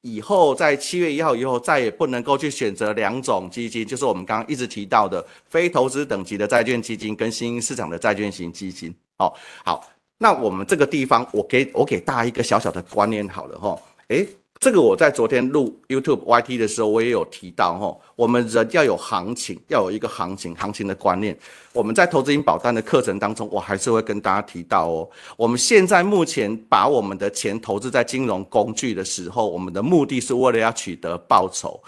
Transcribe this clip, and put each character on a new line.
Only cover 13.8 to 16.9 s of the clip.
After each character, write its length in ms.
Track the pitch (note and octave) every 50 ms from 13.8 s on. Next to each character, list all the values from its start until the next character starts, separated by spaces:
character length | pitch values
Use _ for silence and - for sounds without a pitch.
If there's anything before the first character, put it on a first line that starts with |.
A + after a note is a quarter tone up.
| - _ _ _ _ -
诶， 180 | A2+ D#3 G3+ - - - _ _ _ -
这 140 | - C4 A3+
个 80 | F3+
我 160 | C3 A2 F#2+
在 120 | - E3 D3
昨 200 | C3+ - A#2 A2
天 200 | C#3 B2 B2 B2+
录 300 | C#3+ D3 C3 A2 - - _
YouTube、 380 | - C3 C3+ C3+ D#3+ C#3 - -
Y 180 | - A#2 A#2 A#2
T 160 | - B2+ A#2
的 80 | A2
时 160 | G#2 - - A2
候， 60 |
我 120 | G#2+